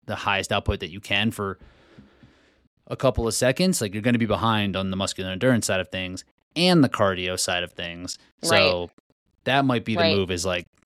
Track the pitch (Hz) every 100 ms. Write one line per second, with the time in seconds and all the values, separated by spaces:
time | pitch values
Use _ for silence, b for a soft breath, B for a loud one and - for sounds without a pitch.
0 | - 101 - 98 95 104 - 98 87 95
1 | - 101 110 104 101 92 b b b b
2 | b b b b b b b _ - 120
3 | 131 - 117 107 127 131 185 180 107 104
4 | 110 120 113 98 113 110 101 95 95 95
5 | 98 - 92 92 127 120 - 95 87 92
6 | 92 92 - _ _ - 180 175 127 -
7 | 101 90 90 92 - 90 87 - 87 85
8 | 87 - b - 160 165 156 90 87 _
9 | _ _ _ _ - 135 135 120 113 110
10 | 165 123 92 90 95 90 87 _